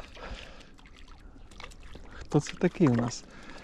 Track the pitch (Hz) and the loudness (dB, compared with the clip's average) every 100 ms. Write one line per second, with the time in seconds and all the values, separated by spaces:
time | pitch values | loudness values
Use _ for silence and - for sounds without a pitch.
0 | - - - - - - - - - - | 0 -8 -10 -10 -10 -14 -16 -18 -18 -16
1 | - - - - - - - - - - | -16 -16 -16 -16 -16 -14 -14 -12 -12 -12
2 | - - - 151 - - 180 - 151 117 | -12 -10 4 4 4 2 2 8 8 8
3 | - - - - - - | 4 -2 -12 -16 -14 -12